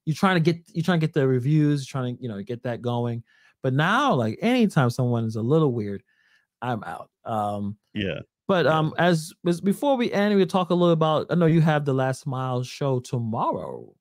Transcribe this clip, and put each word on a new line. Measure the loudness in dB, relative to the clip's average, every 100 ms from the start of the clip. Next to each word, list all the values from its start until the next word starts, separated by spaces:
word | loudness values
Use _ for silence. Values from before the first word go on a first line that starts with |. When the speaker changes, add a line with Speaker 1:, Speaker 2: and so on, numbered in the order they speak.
| -6
Speaker 1:
you're | 0
trying | 2 4
to |
get, | 2 0 -6
you're | -4
trying | 0 2
to | 2
get |
the | 2 2
reviews, | 2 2 2 2 0 -4
trying | -6 -6 -6
to, |
you | -8
know, | -8
get | -8 -8
that | -6 -6
going. | -4 -2 -2 -4 -10 _ _ _
But | -2
now, | 0 2 2 2
like, | 2 0 -2
anytime | 0 2 2 4 2
someone | 2 0 0
is | -2 -4
a |
little | 0 2 2
weird, | -2 -6 -8 _ _ _ _ _ -10
I'm | -6 -6
out. | -8 -12 -14 _
Um, | -6 -4 -4 -4 -6 -8 _
Speaker 2:
Yeah. | -6 -6 -6 -12 _ -2
Speaker 1:
but, | 2 2
Speaker 2:
Yeah. | 2
Speaker 1:
um, | 0 2
as, | 2 2 -2 -6 -4
as | -2
before | 0 0 0 0
we | 0
end, | 0 2 2
we'll | 2
talk | 0 0
a |
little | 2 4
about, | 4 2 0 0
I | 2
know | 4
you | 4
have | 4 2 0
the |
Last | 0 0 -4 -6
Mile | -6 -4 -4
show | -6 -6 -2 -2
tomorrow, | -4 -6 -4 -4 -4 -4 -8 -12 -14 _